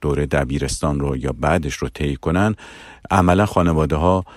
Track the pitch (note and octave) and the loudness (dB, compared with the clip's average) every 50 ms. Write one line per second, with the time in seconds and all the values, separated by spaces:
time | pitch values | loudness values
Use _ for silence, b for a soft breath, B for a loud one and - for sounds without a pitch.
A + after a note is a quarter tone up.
0 | - D2 C#2+ C2+ D2 C2+ - D2 C#2+ B1 C2+ C#2 C#2 C2 - - - D#2 D2 C#2+ | -4 -2 0 0 0 0 0 0 0 -2 -2 -2 -2 -4 -4 -2 -2 -2 -2 0
1 | C#2 C#2+ C#2 C2 B1+ C2+ B1 A#1 C#2 D2 D#2+ F2+ D2+ C#2 C2 - - B1+ - - | -2 -2 -2 -2 -4 -6 -4 -2 0 0 0 0 0 -4 -6 -6 -8 -8 -6 -4
2 | - C#2+ C#2 C#2 - D#2+ D#2+ F2+ G2+ G#2+ G#2+ B B B B B B B B B | -4 -4 -4 -4 -2 -2 0 2 2 0 -2 B B B B B B B B B
3 | B - F#2+ G2 F2+ F2 F2 F#2+ G#2 G2+ - G2 F2 F2 D#2+ D#2 D#2 D2 E2 D2+ | B 0 2 4 4 4 4 4 2 2 2 2 2 2 2 2 0 0 0 0
4 | D#2 F2+ F#2 F#2+ F2+ B B | 2 2 2 2 0 B B